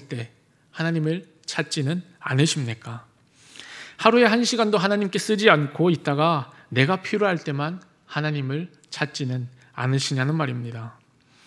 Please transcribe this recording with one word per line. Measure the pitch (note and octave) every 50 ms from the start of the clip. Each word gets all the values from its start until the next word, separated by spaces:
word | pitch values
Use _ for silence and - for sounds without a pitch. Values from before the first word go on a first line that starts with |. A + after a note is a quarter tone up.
| - -
때 | C3+ A#2+ A#2 A#2 - _ _ _ _ _ _ _
하나님을 | _ - D#3+ E3 E3 E3 D#3 D#3 D#3+ F3+ - - _ _ _
찾지는 | - - - D#3+ - - D#3+ C#3 C3 E3+ F3+ F3 - - _
않으십니까? | - - C3 C3 D3 C#3+ - D3+ C3+ A#2 A2 - - A#2 A#2 A#2+ - _ _ _ _ _ _ _ - - - - - - - - - - - -
하루에 | - A3 A3+ A#3+ A#3+
한 | A3 G#3 A#3+ A#3+
시간도 | A3 - A3+ A3+ G#3+ G#3 G3
하나님께 | E3 G3 G#3 G#3 G#3 F#3+ - G3+
쓰지 | - - A3 G3+ G#3+ A3
않고 | F3 D3+ D3 C#3 - - D#3+ F3+
있다가 | E3+ C#3 - D#3 C#3+ C#3+ D3+ E3+ E3+ D3 B2+ - - - - _
내가 | - B2 C3 D3 F#3 F#3 -
필요할 | - - G#3 G#3 G3 F3+ D#3
때만 | - - C#3+ C#3 C#3+ D#3 F3+ F#3 - _ _ _ _
하나님을 | _ - D3 D3+ D3+ D3+ D3 C3+ C3 C3+ D3+ F3+ F3 - _ _ _
찾지는 | - - D3+ C#3+ - - D3 B2+ B2+ B2+ B2 B2 - - - - _
않으시냐는 | - - C3 C3+ C3+ C3+ - C#3+ C3 C3 C#3 D#3
말입니다. | D#3+ D3+ C3 B2 B2 A#2+ A#2+ A#2 A2+ A2+ A#2 - _ _ _ _ _ _ _ _ _ _